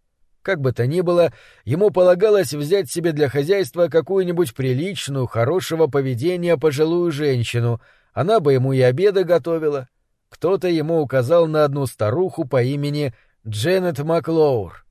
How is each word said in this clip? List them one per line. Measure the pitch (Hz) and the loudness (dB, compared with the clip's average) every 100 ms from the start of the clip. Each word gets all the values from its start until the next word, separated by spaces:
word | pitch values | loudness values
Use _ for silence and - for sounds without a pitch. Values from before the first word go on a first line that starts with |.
| _ _ _ _ | _ _ _ _
Как | - 185 | -6 -2
бы | 131 | -2
то | 117 123 | -2 -2
ни | 165 | 0
было, | 175 175 165 - - _ | 0 2 2 -2 -18 _
ему | - 151 208 | -6 0 2
полагалось | 185 180 180 214 208 180 | 4 4 4 4 2 0
взять | 147 147 202 190 | -4 -2 -2 -2
себе | 170 165 | -4 -2
для | 151 143 | 0 0
хозяйства | 143 143 196 170 165 170 | 0 0 0 0 0 0
какую-нибудь | 160 - 190 180 170 175 | 2 0 0 0 0 -2
приличную, | - 131 127 180 185 - 139 123 | -2 -2 -2 -4 -6 -8 -6 -4
хорошего | 113 117 180 - 165 156 | -2 0 0 -2 0 0
поведения | 139 135 120 160 180 170 160 | 0 -2 -2 -2 -2 0 0
пожилую | 156 135 156 170 175 | 0 0 0 0 -2
женщину, | 143 151 127 113 120 117 117 _ _ _ | -2 -2 0 -2 -2 -2 -4 _ _ _
она | - 156 220 | -4 0 2
бы | 147 | 4
ему | 131 131 | 2 2
и | 135 | 2
обеды | 127 131 196 190 | 2 2 2 2
готовила. | 175 170 147 165 156 143 127 _ _ _ _ | 2 0 0 -2 -2 -4 -6 _ _ _ _
Кто-то | - 160 190 185 | -6 -2 0 0
ему | 165 151 165 | 0 0 -2
указал | 135 131 123 170 160 | 0 0 2 2 2
на | 156 | 2
одну | 151 143 135 | 0 0 -6
старуху | - 107 135 185 - 147 | -2 -2 0 -2 -4 -2
по | 135 | 0
имени | 123 143 143 147 147 - _ _ 110 | 0 -2 -4 -4 -4 -6 _ _ -10
Дженнет | 104 135 190 180 143 | -4 -2 0 0 -4
Маклоур. | 151 170 160 160 151 123 87 - _ | -2 -2 0 2 2 0 -4 -12 _